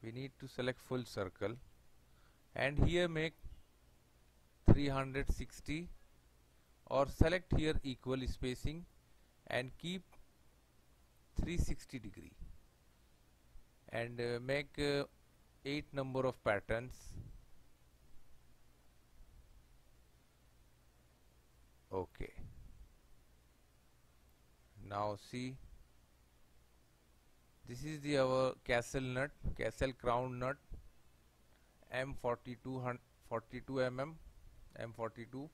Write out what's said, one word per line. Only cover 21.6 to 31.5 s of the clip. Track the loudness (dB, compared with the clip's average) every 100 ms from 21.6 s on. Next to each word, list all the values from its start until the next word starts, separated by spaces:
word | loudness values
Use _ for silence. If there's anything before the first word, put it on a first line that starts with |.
| -20 -20 -4
Okay, | -4 -4 -6 -10 -8 -12 -12 -18 -18 -20 -20 -20 -20 -20 -20 -20 -20 -20 -20 -20 -20 -20 -20 -20 -20 -20 -20 -20 -18 -6
now | -2 0 -2 -6
see, | -6 -6 -8 -14 -18 -20 -20 -20 -20 -20 -20 -20 -20 -20 -20 -20 -20 -20 -20 -20 -20 -20 -20 -14
this | -8
is | -6 -4
the | 2 4
our | 6 6 4 2
castle | 2 2 4 -2
nut, | 0 0 -2 -2 -4 0
castle | -2 0 0
crown | 0 0 2 0 -2
nut, | -4 -4 -8 -14 -14 -20 -20 -20 -20 _ -20